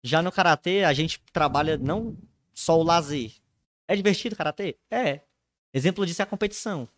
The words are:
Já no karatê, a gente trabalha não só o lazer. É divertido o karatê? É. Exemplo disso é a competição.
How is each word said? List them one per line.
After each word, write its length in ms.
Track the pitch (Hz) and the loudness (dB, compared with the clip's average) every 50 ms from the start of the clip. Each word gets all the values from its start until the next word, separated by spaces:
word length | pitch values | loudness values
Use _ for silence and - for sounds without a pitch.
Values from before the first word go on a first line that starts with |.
| - | -4
Já 200 | 123 147 160 170 | 2 2 2 2
no 80 | 180 | 2
karatê, 520 | - - 185 170 156 143 _ 175 185 202 196 | 0 2 4 4 4 2 _ 0 0 2 4
a 80 | 165 | 2
gente 280 | 143 135 156 165 - - _ _ | 2 2 0 -4 -4 -10 _ _
trabalha 460 | _ 170 156 143 131 139 151 156 160 147 | _ 0 0 2 2 0 0 0 -2 -2
não 400 | 123 135 165 214 233 233 - - - _ _ _ _ _ | -2 -2 -2 -2 -4 -6 -10 -12 -18 _ _ _ _ _
só 280 | _ - - - 165 165 | _ -8 0 2 2 4
o 40 | 165 | 4
lazer. 480 | 165 170 175 156 143 147 143 117 107 - _ _ _ _ _ _ _ _ _ _ - | 4 4 2 2 0 -6 -6 -6 -8 -12 _ _ _ _ _ _ _ _ _ _ -2
É 80 | 185 | -2
divertido 380 | 202 190 208 190 - - 233 214 | 2 2 2 0 2 -2 -8 -6
o 40 | - | -4
karatê? 380 | 165 151 151 - 202 180 123 _ _ _ | -4 -4 -4 -4 -6 -8 -8 _ _ _
É. 320 | 220 226 - 156 135 147 _ _ _ _ _ _ _ _ _ _ | -4 -2 0 0 -2 -4 _ _ _ _ _ _ _ _ _ _
Exemplo 320 | _ 135 131 175 185 202 202 | _ 0 0 0 0 0 -2
disso 180 | 170 170 - | -2 -2 -4
é 20 | 202 | -4
a 40 | - | -4
competição. 640 | - 196 214 202 208 - - 226 202 156 123 113 _ | -2 -4 -4 -4 -4 -6 -8 -6 -6 -6 -8 -10 _